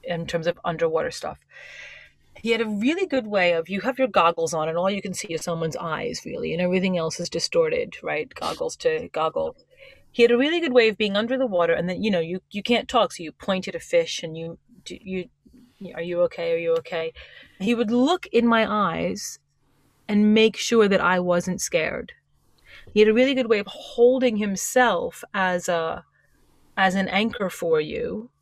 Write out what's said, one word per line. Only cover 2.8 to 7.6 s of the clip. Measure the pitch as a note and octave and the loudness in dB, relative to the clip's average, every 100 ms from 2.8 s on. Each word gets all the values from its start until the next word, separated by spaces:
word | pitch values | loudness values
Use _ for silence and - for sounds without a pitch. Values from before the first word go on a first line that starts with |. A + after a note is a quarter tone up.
| A#3+ E4+ F#4+ | 0 0 0
good | C4+ A3 | -2 0
way | G#3 F3 | 2 4
of, | E3+ E3 | 2 0
you | G3 | -4
have | G3+ B3+ | -4 0
your | C4 | 2
goggles | G3 E3+ E3+ D#3+ | 4 2 2 -2
on | E3 D#3 | -2 -2
and | E3 | 0
all | F#3+ | 0
you | G3+ | -2
can | F#3+ | -6
see | F3+ G#3 | -8 -6
is | D#3+ | -6
someone's | - E3 E3 - | -4 -4 -4 -4
eyes, | E3+ D#3 D#3+ D#3+ | -6 -6 -6 -8
really, | D#3+ D#3+ D#3+ | -10 -8 -6
and | D#3+ | -2
everything | F3+ F#3 F#3 F3+ | 0 2 0 0
else | D#3+ - | -2 -6
is | F3 | -6
distorted, | E3+ - E3+ | -6 -2 0